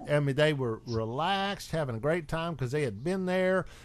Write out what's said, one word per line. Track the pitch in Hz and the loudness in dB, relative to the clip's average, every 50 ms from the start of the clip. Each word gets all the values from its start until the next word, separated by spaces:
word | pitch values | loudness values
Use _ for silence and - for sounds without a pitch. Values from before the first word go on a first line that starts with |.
| - | -2
I | - 147 147 | 0 2 2
mean, | 143 139 127 | 2 2 4
they | 147 151 156 147 | 4 4 4 4
were | 135 127 117 110 - - | 2 0 -2 -2 -4 -6
relaxed, | 120 113 113 113 113 123 143 165 185 196 196 196 202 196 - - - | -4 -2 -2 -2 -2 -2 -2 0 0 0 0 0 0 -2 -4 -6 -4
having | 151 160 147 127 113 | -2 -2 -2 -2 -2
a | 110 | -2
great | 131 147 170 180 151 | 0 0 0 0 0
time | - 160 165 165 170 160 | -2 -4 -2 -2 -4 -2
'cause | 123 131 117 | -4 -4 -2
they | 139 151 143 | 0 0 0
had | 117 98 104 139 | 0 -2 -2 -2
been | 180 196 190 185 | -2 -2 0 0
there, | 180 180 185 185 185 190 185 - - - - | 0 2 2 4 4 4 2 0 -2 -10 -18